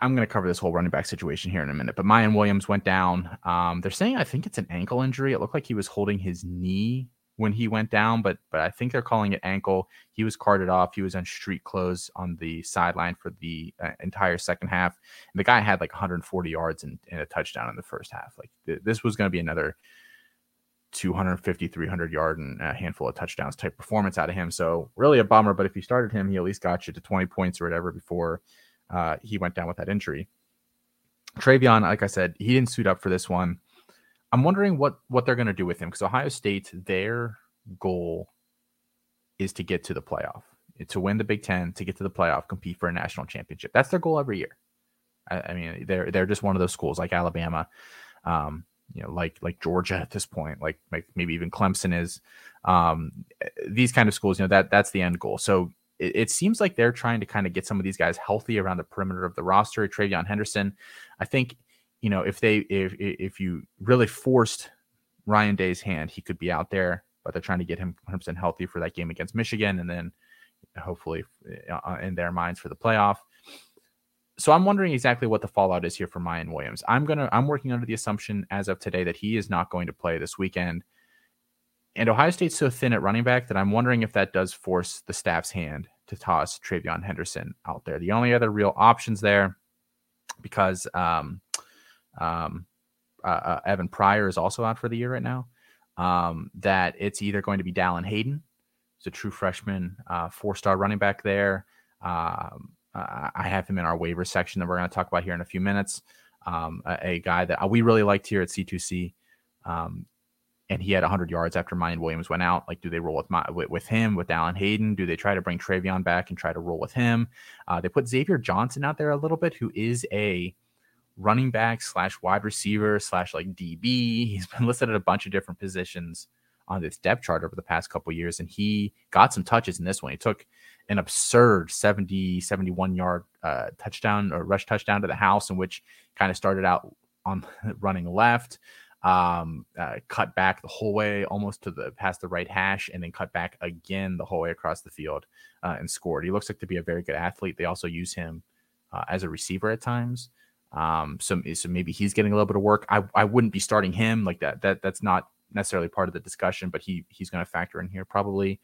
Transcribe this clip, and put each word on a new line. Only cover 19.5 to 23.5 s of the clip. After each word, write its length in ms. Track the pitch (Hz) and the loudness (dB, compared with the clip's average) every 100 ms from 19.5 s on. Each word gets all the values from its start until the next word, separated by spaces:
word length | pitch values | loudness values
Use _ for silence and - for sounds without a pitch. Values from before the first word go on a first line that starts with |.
| 80 76 - _ - - - _ _ _ _ _ _ _ | -2 -4 -6 _ -20 -20 -20 _ _ _ _ _ _ _
two 180 | - 92 | -4 -2
hundred 240 | 87 95 90 | 0 0 0
fifty, 260 | - 87 85 | -2 -4 -4
three 220 | 85 80 | -4 -6
hundred 240 | 92 82 | -4 -4
yard 260 | 76 80 78 | 0 0 -2
and 220 | 69 64 | -8 -6
a 120 | 73 | -6
handful 360 | 65 82 - 64 | -6 -6 -6 -6
of 60 | - | -6
touchdowns 420 | 85 - 69 | -8 -8 -8